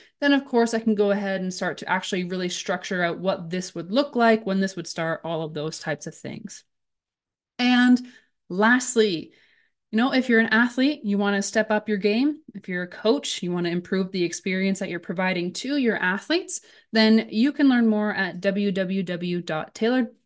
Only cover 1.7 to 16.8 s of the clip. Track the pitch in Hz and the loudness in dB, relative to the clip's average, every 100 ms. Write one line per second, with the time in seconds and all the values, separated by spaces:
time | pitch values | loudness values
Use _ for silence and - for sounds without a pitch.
1.7 | 143 - 185 - 185 175 185 180 - - | -4 -2 -2 -2 -4 -4 -4 -4 -6 -4
2.7 | 180 - 185 170 165 185 190 165 185 180 | -4 -4 -2 -2 -2 -2 -4 -4 -6 -6
3.7 | 170 170 240 285 247 226 220 190 190 190 | -10 -4 -2 0 2 4 4 2 0 -2
4.7 | 175 165 - 165 160 165 160 156 156 156 | -4 -8 -4 -4 -4 -4 -6 -6 -6 -6
5.7 | - 160 147 165 - - - - - _ | -6 -6 -6 -8 -14 -14 -12 -14 -18 _
6.7 | _ _ _ _ _ _ _ _ - 247 | _ _ _ _ _ _ _ _ -2 2
7.7 | 247 247 247 - - _ _ - 180 220 | 6 6 4 2 -20 _ _ -8 2 4
8.7 | 254 - 233 214 160 - _ _ _ _ | 4 2 2 2 0 -6 _ _ _ _
9.7 | _ - 220 262 262 247 226 226 220 240 | _ -4 0 2 2 4 4 4 2 2
10.7 | 262 269 294 202 202 202 202 196 226 214 | 2 0 0 -2 0 0 0 0 0 0
11.7 | 214 214 208 202 220 285 302 - 196 - | 0 0 0 2 2 0 -2 -10 -16 -8
12.7 | 180 180 - 214 285 - - 175 175 170 | -8 -8 -2 0 2 0 -6 -4 -2 -2
13.7 | 175 175 190 185 190 175 - 190 185 196 | -2 -2 -2 -2 -2 -2 -2 -4 0 0
14.7 | 190 190 170 - 175 185 180 175 - 254 | -2 -4 -8 -6 -4 -2 -2 -4 -6 -4
15.7 | 294 240 196 180 196 - 339 - - - | 0 0 0 0 -2 -2 -2 -2 -10 -10
16.7 | - | -20